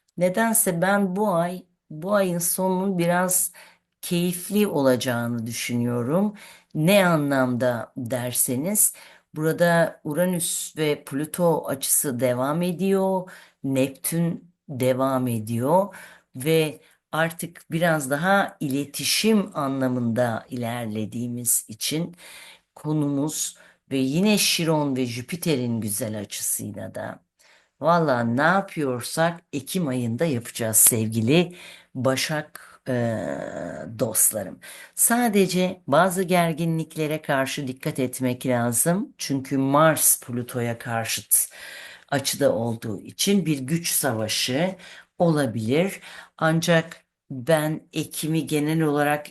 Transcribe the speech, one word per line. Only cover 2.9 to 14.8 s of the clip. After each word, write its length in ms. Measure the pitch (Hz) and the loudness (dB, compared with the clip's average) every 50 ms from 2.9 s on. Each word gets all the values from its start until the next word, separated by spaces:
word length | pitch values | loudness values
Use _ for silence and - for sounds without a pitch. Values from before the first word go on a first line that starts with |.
| 190 170 | 0 2
biraz 540 | 170 175 175 180 185 180 180 - - - - - - - _ _ _ _ _ _ | 2 2 2 2 2 2 0 0 -2 -2 -6 -14 -20 -20 _ _ _ _ _ _
keyifli 640 | - - 180 175 175 180 170 180 - - 196 208 208 | -6 -2 -2 0 0 0 -2 -4 -8 -2 0 0 0
olacağını 800 | - - 143 135 131 127 117 123 127 120 120 117 117 120 117 110 | 2 2 2 4 4 4 2 0 -2 -2 -2 -2 -2 -4 -4 -6
düşünüyorum. 880 | 120 117 - - - 120 120 120 120 120 120 120 131 160 190 208 208 208 - - - - - _ _ - | -6 -6 -6 -6 -4 -2 -2 0 0 -2 -2 -2 0 0 0 0 0 -4 -8 -20 -20 -20 -20 _ _ -4
Ne 320 | 156 156 180 208 196 185 | 0 2 4 6 6 6
anlamda 840 | 175 165 151 143 139 139 131 127 127 123 117 127 123 120 113 - - - | 4 2 2 2 2 2 2 2 0 0 0 0 0 0 -2 -6 -8 -10
derseniz, 1000 | 135 123 113 127 120 123 123 120 - - - 123 131 156 196 214 - - - - - - - - - _ _ - | -10 -6 -4 -4 -4 -4 -4 -2 -2 -2 0 -2 -2 -2 -2 0 2 0 0 0 -6 -20 -20 -20 -20 _ _ -6
burada 640 | 151 156 160 151 165 170 170 170 170 160 - - - - | -2 0 0 2 4 4 4 6 4 2 2 -2 -8 -8
Uranüs 720 | 156 143 165 180 185 180 165 165 - - - - - - | -4 -2 0 0 0 0 -2 -2 -4 -4 -6 -8 -8 -4
ve 280 | 151 156 151 143 143 - | -2 0 0 0 -2 -4
Plüto 640 | - 135 139 151 151 - 180 175 170 156 - - | -6 -4 -4 -4 -4 -2 0 2 2 2 2 -2
açısı 540 | - 135 135 - - - - - 147 123 120 | -4 -6 -4 0 0 0 0 0 -2 0 0
devam 420 | 131 123 120 123 131 143 151 170 | 0 0 2 0 0 0 0 0
ediyor, 680 | 175 180 165 156 190 190 196 190 190 190 190 185 185 - - - - _ _ _ - | 0 -2 -2 0 0 2 2 2 2 0 0 -2 -4 -8 -16 -20 -20 _ _ _ -4
Neptün 880 | 135 135 131 135 131 - - - - 165 170 170 165 - - - - _ _ _ - | -2 0 0 0 0 -2 -8 -8 -4 -2 0 0 0 -2 -4 -12 -20 _ _ _ -12
devam 600 | 139 117 | -6 0